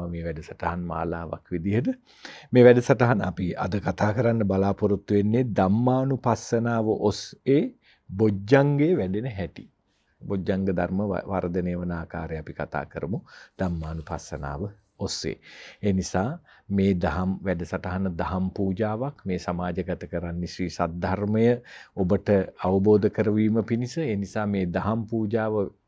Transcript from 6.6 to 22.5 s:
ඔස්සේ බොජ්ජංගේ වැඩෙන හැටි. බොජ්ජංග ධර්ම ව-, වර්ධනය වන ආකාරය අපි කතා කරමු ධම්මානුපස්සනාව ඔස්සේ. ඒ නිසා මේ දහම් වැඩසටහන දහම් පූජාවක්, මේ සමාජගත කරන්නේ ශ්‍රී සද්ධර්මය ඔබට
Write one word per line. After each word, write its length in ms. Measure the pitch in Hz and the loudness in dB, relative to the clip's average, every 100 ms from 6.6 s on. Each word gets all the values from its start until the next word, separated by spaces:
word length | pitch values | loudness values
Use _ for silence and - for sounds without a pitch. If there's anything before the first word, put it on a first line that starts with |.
| 117 117 110 104 | 0 0 0 2
ඔස්සේ 640 | 104 - - - - 143 247 - _ _ - | 0 0 -8 -6 2 2 2 -6 _ _ -12
බොජ්ජංගේ 880 | 95 110 98 101 139 143 143 156 170 | 0 2 2 4 4 4 2 2 2
වැඩෙන 320 | 92 101 127 | 0 -4 -6
හැටි. 360 | 98 82 - - _ _ _ _ _ | -6 -8 -10 -20 _ _ _ _ _
බොජ්ජංග 440 | - 98 90 95 98 | -6 -4 0 0 0
ධර්ම 340 | 90 87 92 | 0 0 -2
ව-, 240 | 104 90 - | -2 -4 -4
වර්ධනය 480 | 95 87 90 87 87 | -4 -2 -2 -2 -4
වන 160 | 87 | -4
ආකාරය 480 | 85 82 82 80 80 | -6 -8 -10 -8 -8
අපි 140 | 78 | -10
කතා 320 | 85 78 73 71 | -10 -6 -6 -8
කරමු 340 | - 76 107 - - - | -8 -6 -8 -10 -20 -20
ධම්මානුපස්සනාව 1080 | - 92 85 78 80 78 78 - 71 71 73 104 - _ _ | -6 -4 -4 -6 -8 -8 -10 -10 -10 -8 -8 -10 -12 _ _
ඔස්සේ. 400 | 95 - 67 - - - - - | -8 -6 -8 -8 -14 -20 -20 -4
ඒ 160 | 104 | 0
නිසා 360 | 92 90 92 107 175 - - - | 0 0 -2 -2 -4 -14 -20 -4
මේ 220 | 101 98 | 2 2
දහම් 380 | 92 90 90 92 95 | 2 0 0 -2 -2
වැඩසටහන 640 | 95 87 87 87 92 92 95 | -4 -4 -4 -6 -4 -4 -4
දහම් 340 | 85 90 92 92 | -4 -4 -2 -4
පූජාවක්, 680 | - 95 92 107 110 139 - 95 | -2 -2 0 -2 -2 -6 -8 -6
මේ 140 | 90 | -4
සමාජගත 640 | - 87 90 87 90 87 85 | -4 -4 -4 -4 -4 -6 -6
කරන්නේ 440 | 85 87 85 87 | -6 -6 -6 -8
ශ්‍රී 180 | - 90 | -6 -6
සද්ධර්මය 720 | - 87 87 90 95 104 110 117 120 - - - | -2 -4 -2 -2 -2 0 4 4 2 -4 -20 -14
ඔබට 340 | - 90 101 - 101 92 | -2 2 2 4 2 2